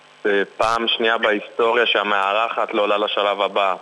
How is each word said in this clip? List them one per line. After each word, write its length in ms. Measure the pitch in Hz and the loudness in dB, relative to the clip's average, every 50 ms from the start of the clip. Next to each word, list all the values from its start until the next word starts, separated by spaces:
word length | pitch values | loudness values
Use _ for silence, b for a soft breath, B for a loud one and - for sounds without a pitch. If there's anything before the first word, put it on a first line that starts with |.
| - - - - - | -20 -20 -12 -6 -2
אה, 160 | 107 101 101 95 - - | 0 0 0 0 -2 -2
פעם 320 | - 110 110 117 117 117 110 | -2 0 0 0 0 0 -2
שנייה 300 | 113 107 117 113 117 113 | -2 0 0 0 0 2
בהיסטוריה 680 | 110 110 107 104 - - - - 117 113 117 120 113 | 2 0 0 0 -4 -6 -2 0 0 2 2 2 2
שהמארחת 880 | 104 - 107 98 104 104 98 98 98 101 110 117 117 - 120 107 - - | 2 0 0 0 0 0 0 0 0 0 0 -2 -2 -2 -4 -4 -2 0
לא 80 | 110 | 0
עולה 140 | 104 101 104 101 | 0 2 2 0
לשלב 420 | 107 98 - 107 101 101 98 98 | 0 -2 0 0 0 0 0 0
הבא, 340 | 101 92 101 104 98 95 90 87 | -2 0 0 0 0 0 -2 -2